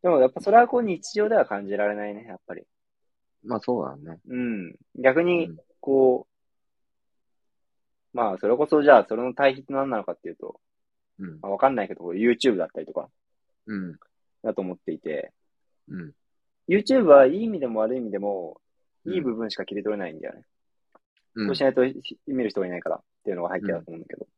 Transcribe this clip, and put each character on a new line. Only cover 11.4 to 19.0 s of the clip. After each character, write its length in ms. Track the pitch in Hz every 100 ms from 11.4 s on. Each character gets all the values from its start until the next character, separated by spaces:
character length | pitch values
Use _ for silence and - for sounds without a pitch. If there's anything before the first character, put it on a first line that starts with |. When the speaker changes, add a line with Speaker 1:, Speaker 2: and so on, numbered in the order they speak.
Speaker 1:
ま 80 | 98
あ、 40 |
わ 60 | 101
か 100 | 135
ん 80 | 123
な 80 |
い 40 | 92
け 60 |
ど、 60 | 85
こ 60 | 87
う 40 |
YouTube 420 | 92 117 117 131 98
だ 80 |
っ 40 | 80
た 80 | -
り 60 | 80
と 60 |
か、 160 | - - _ _ _ _ _ -
Speaker 2:
う 100 | 101
ん。 200 | 92 80 _ _ _ _
Speaker 1:
だ 120 | 110
と 80 | 98
思 120 | 95
っ 20 | 90
て 160 | -
い 60 | 78
て、 340 | 82 73 - _ _ _ _ _ _
Speaker 2:
う 80 | -
ん。 160 | - _ _ _ _ _ -
Speaker 1:
YouTube 360 | 190 208 269
は 220 | 185 139 135
い 100 | 185
い 80 |
意 40 | 226
味 120 | 190
で 60 | 127
も 140 | 110
悪 140 | 110
い 40 | 131
意 20 |
味 100 | 113
で 80 | 98
も、 420 | 101 98 85 - _ _ _ _